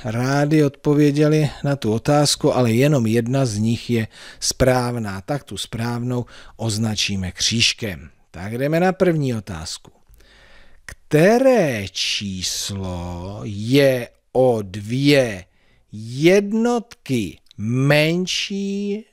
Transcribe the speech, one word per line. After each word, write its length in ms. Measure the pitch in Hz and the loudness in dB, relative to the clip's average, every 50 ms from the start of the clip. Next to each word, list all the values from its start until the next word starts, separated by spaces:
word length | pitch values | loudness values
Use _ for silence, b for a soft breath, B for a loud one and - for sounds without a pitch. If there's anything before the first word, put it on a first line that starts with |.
| - | -8
rády 600 | 123 110 120 127 131 139 143 147 147 156 156 147 | -6 -4 -4 -2 0 0 0 2 2 4 4 4
odpověděly 840 | 139 139 - - 147 147 147 151 147 143 147 151 151 156 156 156 143 B B - | 2 0 -2 0 2 4 4 4 4 4 4 4 4 4 2 2 0 B B -2
na 120 | 143 143 | -2 -2
tu 160 | 139 - 110 | -2 0 -2
otázku, 640 | 107 117 - - 147 147 147 143 - - - 147 - | -2 0 0 2 2 4 4 2 0 2 0 2 2
ale 180 | 123 123 117 | 2 2 4
jenom 340 | 110 117 135 147 156 131 117 | 4 4 4 4 4 2 2
jedna 400 | 110 110 120 117 117 131 139 135 | 2 0 0 0 0 0 0 -2
z 120 | 120 104 104 | -2 0 0
nich 320 | 107 113 117 110 - - | 0 0 0 -2 -2 -2
je 180 | 120 113 110 B B B B B B B | -2 -2 -2 B B B B B B B
správná. 800 | - - - - 127 127 127 127 123 123 120 120 110 101 95 95 | -6 -6 -2 2 2 2 2 2 0 -2 -4 -4 -6 -6 -8 -8
Tak 240 | - - 147 139 - | -6 -6 -6 -6 -8
tu 120 | - 104 | -10 -12
správnou 680 | 92 - - - 110 117 120 120 117 120 123 123 123 117 B B B B B B | -12 -10 -10 -8 -6 -4 -4 -4 -4 -4 -4 -4 -4 -6 B B B B B B
označíme 760 | - 113 117 104 107 113 110 107 98 - - 101 98 92 90 | -8 -6 -4 -2 -2 -2 -2 -2 -4 -4 -4 -4 -4 -6 -6
křížkem. 800 | - - - - 107 117 110 - - - 117 107 87 69 80 76 - _ _ _ | -6 -4 -4 -2 0 0 0 0 0 -4 -8 -10 -10 -12 -16 -20 -20 _ _ _
Tak 280 | - 82 87 104 113 120 | -16 -14 -12 -10 -6 -4
jdeme 220 | 135 143 156 165 | -2 0 0 2
na 120 | 180 185 | 2 0
první 420 | 180 185 190 175 165 156 143 131 120 | 2 2 2 2 2 2 0 -2 -2
otázku. 580 | 110 98 - 92 78 80 - - - - - _ _ _ _ b b b b b b b b b b b b b b b | -4 -6 -8 -12 -10 -10 -12 -12 -14 -16 -20 _ _ _ _ b b b b b b b b b b b b b b b
Které 1000 | - - - _ - - 147 165 196 226 247 269 269 254 226 175 147 123 107 98 92 | -20 -20 -20 _ 0 2 4 6 6 6 6 6 4 4 4 2 2 0 -4 -6 -6
číslo 1500 | - - - - - - 104 101 95 92 87 - - - - - 101 98 95 92 90 87 87 90 87 87 92 95 101 110 | -6 -6 -6 -4 -4 -4 -6 -6 -6 -6 -6 -6 -6 -6 -8 -8 -8 -8 -6 -6 -8 -8 -8 -8 -10 -10 -10 -12 -12 -12
je 680 | 123 117 101 101 107 117 131 143 139 135 131 123 117 - - _ _ _ | -10 -10 -8 -8 -2 2 4 4 4 4 2 0 -4 -10 -14 _ _ _
o 300 | - 123 131 127 120 110 | 0 2 4 4 4 2
dvě 840 | 101 95 90 104 101 107 120 131 139 143 147 139 127 117 101 92 85 _ _ _ _ _ _ _ _ _ | -2 -6 -10 -10 -8 -6 -4 0 2 4 4 4 4 2 -2 -8 -14 _ _ _ _ _ _ _ _ _
jednotky 1500 | - 107 110 113 123 135 151 170 190 208 202 202 208 220 226 240 240 - - - - - _ - 135 120 104 80 - - _ _ _ - | -16 -16 -14 -12 -6 2 4 4 4 4 2 0 -2 -2 0 0 0 -2 -4 -8 -16 -14 _ -4 -2 -2 -2 -4 -8 -14 _ _ _ -8
menší 1500 | 104 110 120 127 135 143 147 147 151 160 165 180 185 175 - - - - 202 196 196 196 196 202 202 202 202 214 220 _ | -6 -2 -2 0 2 4 4 4 4 2 0 -2 -2 -4 -4 -6 -6 -6 -6 -6 -6 -4 -4 -4 -4 -4 -6 -6 -10 _